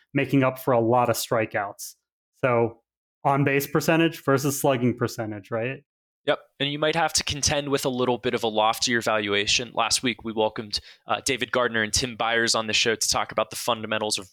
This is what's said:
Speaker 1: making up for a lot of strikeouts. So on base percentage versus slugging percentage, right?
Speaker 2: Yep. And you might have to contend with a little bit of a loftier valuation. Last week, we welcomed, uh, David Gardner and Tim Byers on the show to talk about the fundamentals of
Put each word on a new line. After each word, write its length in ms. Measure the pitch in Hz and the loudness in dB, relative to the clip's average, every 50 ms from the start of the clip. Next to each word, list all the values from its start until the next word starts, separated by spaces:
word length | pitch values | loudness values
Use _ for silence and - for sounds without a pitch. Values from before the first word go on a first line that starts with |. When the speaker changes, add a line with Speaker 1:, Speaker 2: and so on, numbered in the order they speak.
| _ _ | _ _
Speaker 1:
making 300 | - 139 139 139 139 139 | -2 -2 0 2 2 2
up 160 | 131 127 131 - | 2 2 0 -2
for 140 | - 143 | 0 2
a 80 | 123 117 | 2 4
lot 280 | 113 113 123 123 120 117 | 4 4 4 4 4 2
of 80 | 110 | 0
strikeouts. 760 | - - - 127 113 110 - - 107 98 101 - - - - - _ _ _ _ _ _ _ _ - 139 | -2 -2 -2 0 0 0 0 -2 -4 -4 -4 -8 -12 -14 -16 -16 _ _ _ _ _ _ _ _ -2 0
So 360 | 127 120 117 117 113 - _ _ _ _ _ _ _ _ _ - | 2 2 4 2 0 -2 _ _ _ _ _ _ _ _ _ 0
on 180 | 139 139 139 | 2 2 4
base 240 | 143 143 139 139 143 | 4 2 2 0 0
percentage 560 | - - 151 - 175 160 160 165 165 160 - | 0 -2 0 2 2 2 4 2 2 0 -2
versus 380 | - 139 135 127 147 143 - - | 0 2 2 2 2 0 -2 0
slugging 360 | - 139 131 117 123 120 113 | 2 2 2 2 2 0 0
percentage, 540 | - 120 110 - 123 110 104 104 104 95 - | 0 -2 -4 -4 -6 -8 -8 -8 -12 -10 -6
right? 320 | 120 110 117 131 135 143 _ _ _ _ _ _ _ _ - | -6 -4 -4 -4 -8 -10 _ _ _ _ _ _ _ _ -2
Speaker 2:
Yep. 160 | 156 143 - - _ _ - | -2 -2 -2 -4 _ _ -6
And 100 | 139 143 | -4 -4
you 80 | 143 147 | -2 -2
might 160 | 156 156 156 | -2 0 0
have 200 | 165 160 156 - | 0 0 0 0
to 100 | - - | -2 -4
contend 460 | - 147 139 - - 151 143 147 139 | -4 -6 -2 -2 0 0 0 0 0
with 160 | 139 135 - | -2 0 0
a 20 | 139 | 0
little 300 | 123 123 127 127 120 113 | 0 0 0 0 0 0
bit 160 | - 123 120 | -2 -2 -2
of 100 | 113 120 | 0 -2
a 40 | 110 | 0
loftier 520 | 107 107 107 110 113 - - 127 120 117 | 2 2 2 2 2 0 0 0 0 2
valuation. 680 | - 117 110 107 104 101 101 101 104 101 - - 123 113 - | 2 2 0 0 2 2 0 0 2 2 0 0 -2 -4 -2
Last 280 | - 113 107 - - | -2 0 0 0 0
week, 220 | 131 123 107 - - | 0 -2 -2 -4 -6
we 80 | 113 | -6
welcomed, 460 | 107 110 110 110 - - 107 104 - - - - - _ - | -2 0 0 0 0 -4 -10 -6 -8 -8 -8 -10 -20 _ -6
uh, 160 | - 110 104 - | -4 -4 -2 -2
David 260 | - 127 107 - 113 | -2 -2 -2 -2 -2
Gardner 320 | - 127 120 117 113 113 | 0 0 0 2 2 0
and 100 | 107 104 | 0 0
Tim 240 | - - 131 123 113 | 0 -2 -2 -4 -4
Byers 380 | 107 117 113 117 117 117 110 - | -4 -2 0 2 2 2 2 0
on 120 | 113 110 | 0 0
the 80 | 107 104 | 0 0
show 200 | - - 117 110 | 0 2 2 0
to 140 | - - - | 0 0 -2
talk 240 | - 117 104 - | -2 -2 -2 -2
about 160 | - 107 110 - | -2 -2 -2 -2
the 80 | - | -4
fundamentals 640 | - - 123 117 110 110 107 110 107 107 107 - 101 | -6 -2 -2 -2 -2 -2 -4 -4 -2 -2 -2 -4 -4
of 100 | 95 - | -6 -12